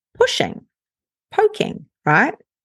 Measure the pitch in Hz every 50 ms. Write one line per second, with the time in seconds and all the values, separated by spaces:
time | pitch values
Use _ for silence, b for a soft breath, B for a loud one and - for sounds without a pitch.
0 | _ _ _ - 480 508 - - - 85 - - _ _ _ _ _ _ _ _
1 | _ _ _ _ _ _ - - 440 415 415 - - - - - - _ _ _
2 | - 151 151 175 240 320 - _ _ _ _ _ _